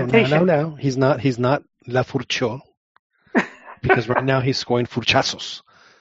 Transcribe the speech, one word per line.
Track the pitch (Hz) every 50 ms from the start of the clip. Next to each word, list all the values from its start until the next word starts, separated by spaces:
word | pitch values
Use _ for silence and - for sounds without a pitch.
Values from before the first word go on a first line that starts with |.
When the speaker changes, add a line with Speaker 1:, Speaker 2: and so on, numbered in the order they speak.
| 131
Speaker 1:
documentation. | 123 127 226 226 135 147 156 175
Speaker 2:
no, | 185 165 143 151 165
no. | 151
He's | 143 - 139 127
not, | 127 135 131 147 127
he's | 107 139 123 110
not | 123 123 143 139 - _ _ _ _
La | - 120 127 127
Furcho. | - - 139 123 - - - 135 117 117 135 - _ _ _ _ _ _ _ _ _ _ _ _ _ -
Speaker 1:
<laughs> | - - - - - - - - -
Speaker 2:
Because | - - 381 - 113 113
right | 123 - 131
now | 135 135 131
he's | 123 135 127 -
scoring | - - 120 123 127
furchazos. | - - - 117 - - 135 123 - - - - - - - - _ _ _ _ - _ _